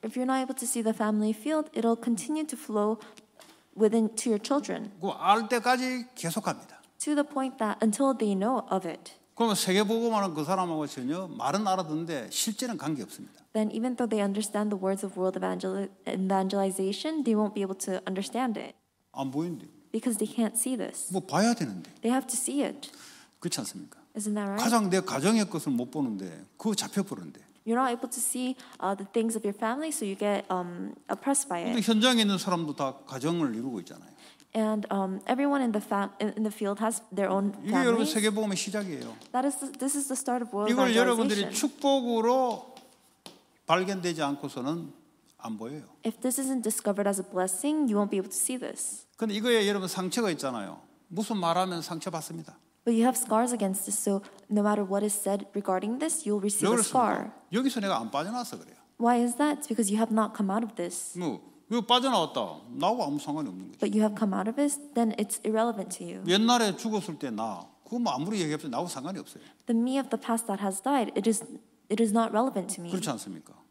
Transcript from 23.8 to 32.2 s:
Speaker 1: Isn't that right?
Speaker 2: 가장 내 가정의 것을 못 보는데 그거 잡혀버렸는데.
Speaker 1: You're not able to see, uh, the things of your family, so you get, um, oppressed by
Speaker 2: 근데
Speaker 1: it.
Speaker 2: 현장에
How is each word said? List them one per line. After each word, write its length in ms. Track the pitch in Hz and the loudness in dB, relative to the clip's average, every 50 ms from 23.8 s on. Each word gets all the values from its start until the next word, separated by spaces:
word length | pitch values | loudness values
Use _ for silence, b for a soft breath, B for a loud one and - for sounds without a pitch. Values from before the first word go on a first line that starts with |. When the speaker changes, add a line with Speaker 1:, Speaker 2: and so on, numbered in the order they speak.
| - - - - - _ _ | -14 -16 -18 -20 -20 _ _
Speaker 1:
Isn't 200 | 220 202 214 208 | -6 -4 -2 -2
that 120 | 208 202 196 | -2 -2 -2
right? 140 | 196 208 240 | -2 0 2
Speaker 2:
가장 260 | 233 233 233 214 185 | 4 4 4 4 4
내 120 | 170 190 | 2 2
가정의 480 | 185 - - 135 135 196 226 226 208 180 | 0 0 -2 2 4 4 6 4 4 2
것을 220 | - 160 - 151 | -2 -4 -2 0
못 200 | 135 117 123 120 | 0 0 -2 -2
보는데 540 | - 156 143 123 107 98 95 90 82 80 90 - _ _ | -2 -2 -2 -2 -2 -4 -6 -8 -10 -12 -18 -20 _ _
그거 160 | - 226 208 | -2 -2 0
잡혀버렸는데. 680 | - - 202 - 202 190 196 - - 175 76 - - - - _ - _ | 0 -2 -2 -2 -2 -2 -2 -4 -10 -10 -14 -16 -18 -20 -20 _ -12 _
Speaker 1:
You're 120 | 214 233 240 | 0 0 2
not 120 | 262 262 | 2 0
able 180 | 240 240 240 285 | 0 -2 -4 -6
to 100 | - 240 | -4 -4
see, 360 | 233 - - 247 254 254 262 B B B B B | -4 -4 -2 -2 -2 -4 -4 B B B B B
uh, 120 | - 185 196 | -2 -2 -2
the 100 | 196 196 196 - | -2 -6 -4 0
things 240 | 233 226 226 226 220 | 0 0 2 0 0
of 80 | 214 202 | -2 -4
your 80 | 202 | -4
family, 340 | 202 240 220 233 277 311 320 | -2 -2 -2 -2 -2 -4 -4
so 140 | 302 - - | -4 -2 -2
you 100 | 202 196 196 | -4 -2 0
get, 260 | 208 208 202 196 - - | 0 0 0 0 0 -2
um, 440 | 185 180 180 175 175 175 - 208 - - _ _ | -2 -2 -2 -4 -6 -8 -8 -8 -10 -12 _ _
oppressed 380 | - - - 277 277 277 - - | -6 -4 0 0 2 2 0 -2
by 160 | 180 170 170 | -4 -4 -2
Speaker 2:
근데 160 | 240 233 240 | -2 0 0
Speaker 1:
it. 100 | 202 - | 4 4
Speaker 2:
현장에 320 | 226 220 214 254 254 233 | 4 6 6 6 6 6